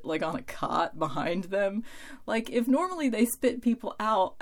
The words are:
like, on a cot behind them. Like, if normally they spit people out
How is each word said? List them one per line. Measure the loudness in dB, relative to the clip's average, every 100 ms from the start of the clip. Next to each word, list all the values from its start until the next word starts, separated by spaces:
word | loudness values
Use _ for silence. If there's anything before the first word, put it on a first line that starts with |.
like, | -4 -2
on | -2 -4
a |
cot | -6 -4 0 2 0 0
behind | -2 0 -2 -2 -2
them. | 0 0 0 -6 -10 -14 -12 -4
Like, | -2 0
if | 0 4
normally | 4 2 0 0
they | 4 2
spit | 2 0 2
people | 2 0 -2 -2
out | 2 2 2 -2